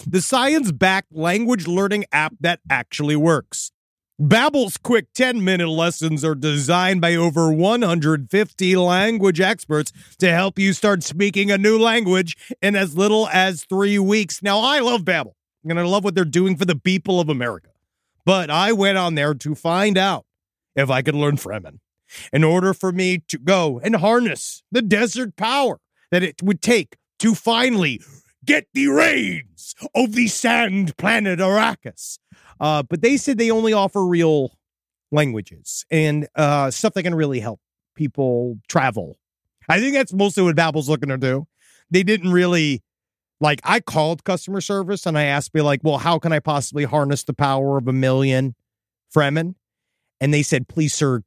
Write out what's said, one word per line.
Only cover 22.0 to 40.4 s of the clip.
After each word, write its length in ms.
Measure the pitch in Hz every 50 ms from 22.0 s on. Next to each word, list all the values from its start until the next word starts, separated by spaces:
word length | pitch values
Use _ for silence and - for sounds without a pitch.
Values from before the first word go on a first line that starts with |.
| _ _ - - - -
in 140 | - 147 160
order 300 | 156 170 185 185 190 180
for 180 | - 190 185
me 300 | 175 185 185 185 185 175 - -
to 100 | - 127
go 420 | 123 170 196 185 170 151 127 120
and 140 | 143 214 226
harness 680 | 175 170 214 233 247 240 190 135 - - - - - _ -
the 120 | 196 254
desert 520 | 226 185 208 202 247 208 - 247 254 202 -
power 460 | - 208 226 262 285 277 220 151 - _ _ _ _ _ -
that 120 | 175 180
it 200 | 185 160 - -
would 180 | 180 196 196 -
take 380 | - 220 240 208 151 _ - _ _ _ _ -
to 140 | - 226 214
finally 680 | - - 233 226 233 254 262 240 196 170 139 120 - - - - - _ _ _ _ -
get 220 | - 190 - - _ -
the 140 | 269 277 285
reins 880 | 269 302 320 320 294 262 214 190 175 156 127 95 82 - - - - - - - -
of 180 | 220 254 214
the 160 | 214 247 240 202
sand 640 | - - - 226 233 233 233 196 190 202 190 156 - -
planet 400 | 175 208 226 220 208 190 180 165
Arrakis. 800 | 190 185 196 214 226 226 190 _ - 117 - - - - - - _ _ _ _ _ - - -
Uh, 240 | - 151 151 147
but 180 | 135 - 165 151
they 160 | 233 247 285
said 220 | - - 285 262 208
they 120 | 233 226
only 220 | 226 220 226 220
offer 320 | 214 202 190 185 - 202 185
real 540 | 180 175 170 165 160 156 147 131 120 _ _ _ _ _ _ _ _ _ _ _ -
languages 760 | 147 151 151 135 113 107 87 - 87 73 - - - - - -
and, 380 | 160 160 156 151 147 151 147 - -
uh, 360 | 151 151 143 147 143 139 135
stuff 220 | - - - 214
that 120 | - 196 165
can 100 | 180 170
really 260 | 160 156 143 131 123
help 180 | 107 117 104 - _ _ _ _ _ _ _
people 640 | - 151 131 - 143 135 127 123 120 123 123 113 107 _ -
travel. 500 | - 165 131 127 101 110 87 - - _ _ _ _ _ _ _ _ _ _
I 140 | - 165 196
think 140 | 247 277 285
that's 180 | 269 254 -
mostly 300 | 185 190 202 202 - 202